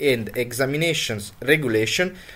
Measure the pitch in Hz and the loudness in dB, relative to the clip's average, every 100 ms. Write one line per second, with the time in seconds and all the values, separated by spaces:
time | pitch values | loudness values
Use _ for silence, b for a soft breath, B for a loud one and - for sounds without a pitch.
0 | 147 120 104 123 120 117 135 147 170 156 | 2 2 0 -4 -4 0 0 0 0 0
1 | - 107 95 - 123 156 131 110 110 - | -2 -6 -8 -6 2 2 4 2 2 0
2 | 185 190 B | -2 -4 B